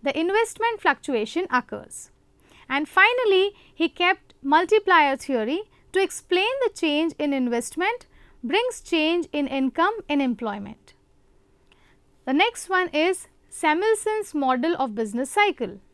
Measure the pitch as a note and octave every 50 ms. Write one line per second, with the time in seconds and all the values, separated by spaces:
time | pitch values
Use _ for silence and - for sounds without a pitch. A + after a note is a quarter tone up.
0 | - C#4+ C#4 C#4+ E4 F4 G4 A4 A#4 - - - A4 A#4 A#4 G#4 - F4+ C#4 -
1 | - - C#4 A3+ G#3 G#3 - E4 F#4 - B3+ B3 A#3+ - - G3+ - - - -
2 | - - _ _ _ _ _ _ _ _ - - - _ C4 C#4+ D4+ - - F#4+
3 | F#4+ A4 B4 B4 B4+ G#4+ G4 F#4 F#4+ G4+ G4+ - - - - _ D#4+ E4 _ -
4 | F4 F4+ F#4+ - _ _ - _ - C#4 C#4+ D#4+ F#4 E4 G#4 G#4+ G#4 - F4+ E4
5 | D4+ C#4+ C4+ B3+ - - C#4 A#3+ A3 A3+ C#4+ F#4 G#4+ _ _ _ _ _ - F#4
6 | G4 F4 - - - _ F4+ F4+ F#4+ A4 C5 C#5 C5 G#4+ - - - D#4+ D4 D4
7 | D#4+ E4+ - _ D4+ D4 C#4 C4+ B3+ A#3+ A#3 A#3 A#3+ - - D#4 F4 G4+ A#4 A#4+
8 | - _ _ - - - - - - A#3 C#4 G4+ A#4+ B4+ A#4+ - - - - E4
9 | D#4 D#4 E4+ F4 D#4+ - - D4 C#4+ C4 - C4+ C4 C4+ - - E4 G4 A4+ A4
10 | - - D4 C#4+ C#4 B3+ A#3+ F#3+ A#3+ A3 G3+ G#3 G3+ G3+ A3 _ _ - _ _
11 | _ _ _ _ _ _ _ _ _ _ _ _ _ _ _ _ _ _ _ _
12 | _ _ _ _ _ - C4 D4 F#4+ A#4 A#4 - - - F#4+ F#4 F#4 F4 - D4+
13 | D#4 F4+ F#4 - - - _ _ _ _ - - - D#4 D4 E4 G4 A4 A4+ G#4+
14 | - G#4+ G#4+ A4 G#4 - - D4+ C#4 B3+ B3+ B3+ B3 E4 F4 - C4 C4 G#3 G3+
15 | A3+ G#3+ G3+ A#3 C4+ C4 - G#4 G#4 G#4 - - B3+ F#3 - - - _